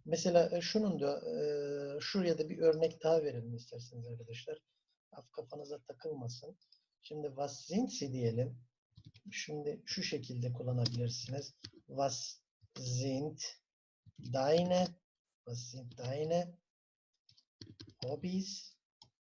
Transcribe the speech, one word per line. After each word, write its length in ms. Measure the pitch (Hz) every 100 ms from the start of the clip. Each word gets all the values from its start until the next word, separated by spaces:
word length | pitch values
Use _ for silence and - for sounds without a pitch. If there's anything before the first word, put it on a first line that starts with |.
Mesela, 520 | 156 165 180 170 170 175
e, 40 |
şunun 400 | 170 220 208 151
da, 180 | 143 143
e, 800 | - 120 147 147 143 143 143 147
şuraya 380 | - 196 175 156
da 100 | 156
bir 100 | 165
örnek 440 | 165 156 165 -
daha 200 | 160 165
verelim 320 | 147 120 117 120
isterseniz 500 | - 120 - 123 120
arkadaşlar. 520 | 117 117 117 - 151 _ _ _ _ _
Af 180 | - -
kafanıza 500 | - 123 151 143 147
takılmasın. 760 | - 135 160 139 120 120 143 196 _ _ _ _
Şimdi 240 | - 151 147
was 400 | 131 139 - -
sind 220 | 190 262
Sie 240 | - 143
diyelim. 460 | 127 117 113 127 - - _ _ - - - 196
Şimdi 520 | - - 151 147 - -
şu 160 | -
şekilde 500 | - 143 120 123 123
kullanabilirsiniz. 1000 | 123 123 123 120 120 120 - - 139 - _ - - -
Was 520 | 131 139 127 - - _ _ - -
sind 640 | 127 123 135 131 151 156 - - _ _ _ _ - -
deine, 680 | 123 131 139 165 180 180 180 - _ _ _ _ 120
was 240 | 120 -
sind 220 | 123 123 123
deine 560 | 123 143 156 175 175 - _ _ _ _ _ _ _ - _ - - - - -
Hobbys? 680 | 123 147 180 190 190 - - - _ _ - _